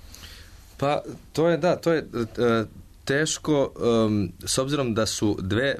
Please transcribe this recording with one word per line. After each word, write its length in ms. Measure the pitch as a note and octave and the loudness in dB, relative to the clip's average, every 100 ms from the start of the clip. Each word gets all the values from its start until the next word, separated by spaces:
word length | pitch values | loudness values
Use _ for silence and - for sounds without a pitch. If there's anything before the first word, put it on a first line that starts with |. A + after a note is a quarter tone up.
| - - - - - - - - | -20 -20 -20 -20 -20 -20 -20 -4
Pa, 260 | C#3 D3 - - - | 0 0 -4 -12 -6
to 160 | - E3 | 0 2
je, 80 | E3 | 4
da, 180 | E3+ D3 | 2 2
to 180 | E3+ | 2
je, 60 | D#3+ - A#2+ A2+ - | 0 0 -4 -4 0
e, 260 | A#2+ A2+ G#2+ - - - - | 2 2 0 -8 -20 -10 -2
teško, 640 | C3+ D3+ - D#3 D3 C3+ - G#2+ A#2 A2 | 0 0 -2 0 0 0 0 2 2 2
em, 260 | G#2 F2+ - | 2 -2 -6
s 180 | - - | -4 -2
obzirom 360 | C3+ D3 B2+ | 0 -2 0
da 120 | G#2+ A2 | 0 -2
su 320 | - A2 G2+ | 0 0 0
dve 340 | F#2 G2+ C#3 | -2 0 0